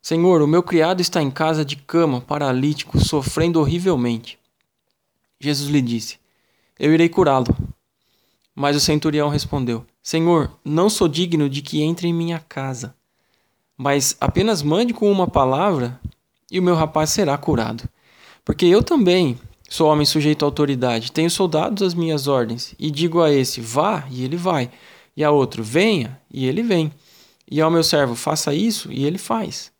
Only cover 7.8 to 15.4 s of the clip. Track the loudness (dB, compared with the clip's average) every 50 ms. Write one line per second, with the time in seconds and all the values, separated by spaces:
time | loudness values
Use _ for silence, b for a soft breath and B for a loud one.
7.8 | _ _ _ _ _ _ _ _ _ _ _ _ _ _ _ -4 -2 0 0 0
8.8 | 2 2 0 0 0 0 0 0 0 0 -2 -2 -4 -4 -4 -4 -2 -2 -4 -6
9.8 | -6 _ _ _ _ -6 -4 0 2 2 2 2 0 -2 -6 _ _ -4 0 2
10.8 | 2 2 2 2 0 0 2 0 -2 0 0 0 0 0 -2 -6 -8 -6 -4 -2
11.8 | -2 -2 -2 -2 -2 -2 -2 -2 -2 -4 -6 -8 -10 _ -10 -8 -8 -8 -8 -8
12.8 | -10 -14 -14 _ _ _ _ _ _ _ _ _ _ _ _ _ _ _ _ _
13.8 | -2 0 0 2 0 -2 -2 _ -4 -2 0 0 0 0 0 0 0 0 0 0
14.8 | 0 0 -2 0 2 2 2 2 0 0 2 2